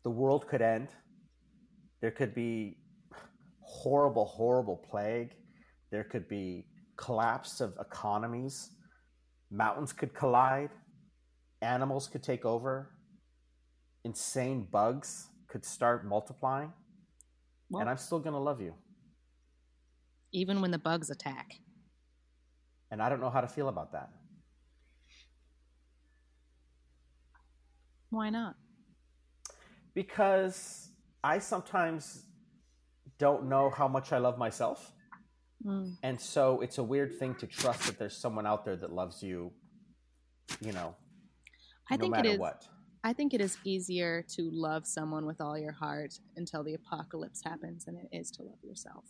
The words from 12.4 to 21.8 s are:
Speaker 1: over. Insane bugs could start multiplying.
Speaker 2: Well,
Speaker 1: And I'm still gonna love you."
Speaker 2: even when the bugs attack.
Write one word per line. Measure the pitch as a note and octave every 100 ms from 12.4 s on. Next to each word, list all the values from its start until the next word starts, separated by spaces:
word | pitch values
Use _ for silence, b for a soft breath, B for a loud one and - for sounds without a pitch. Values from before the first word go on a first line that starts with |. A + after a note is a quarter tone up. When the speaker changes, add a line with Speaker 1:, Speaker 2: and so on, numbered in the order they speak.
| A#2
Speaker 1:
over. | A#2 C3 C3+ C#3 - _ - _ _ _ _ _ _ _ _
Insane | A#2 G#2+ - C3 B2+ C3+ F#2
bugs | G#2 A2 C3+ - - - - -
could | A2 -
start | - A#2+ A#2+ G2+
multiplying. | G#2 - A2+ C3 C3+ D3+ - - - _ _ - _ _ _ _
Speaker 2:
Well, | G2+
Speaker 1:
And | A2
I'm | C3
still | - E3
gonna | D3+ C#3+
love | C#3 C3
you." | F2+ E2 _ - - _ _ _ _ _ _ _ _ _ _ _ _
Speaker 2:
even | - F#3 G3
when | F#3
the | E3+
bugs | D#3+ E3+ D3+
attack. | C#3 C#3+ C3 - - - -